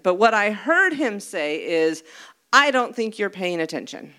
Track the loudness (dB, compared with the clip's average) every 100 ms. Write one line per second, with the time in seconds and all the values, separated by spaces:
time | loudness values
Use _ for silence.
0 | 2 2 2 0 0 -2 0 2 2 0
1 | -2 -4 -8 -4 -4 -4 -2 0 2 0
2 | -8 -20 -20 -20 _ 4 6 4 0 -2
3 | -4 -2 -4 -2 -2 -2 -2 -4 -8 -12
4 | -14